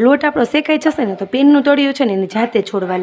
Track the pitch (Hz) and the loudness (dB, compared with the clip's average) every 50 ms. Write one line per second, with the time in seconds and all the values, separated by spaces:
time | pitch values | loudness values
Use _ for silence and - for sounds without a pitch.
0 | 226 254 285 277 302 294 294 - 240 - - 302 294 - 311 302 - 320 - - | 2 4 2 2 0 -2 -2 -2 -2 0 0 -2 0 0 -2 0 0 -2 -2 -2
1 | 247 202 190 - 196 - - 269 277 285 294 285 262 285 285 285 277 277 269 - | -4 -4 -4 -6 -8 -4 -2 2 4 4 4 4 4 2 2 2 2 0 0 0
2 | 269 214 196 190 190 180 - 220 233 233 - 214 190 - - 196 185 180 185 185 | -2 -2 0 -2 -4 -2 -2 -2 -2 0 0 -2 -2 -2 -4 -4 -4 -4 -4 -4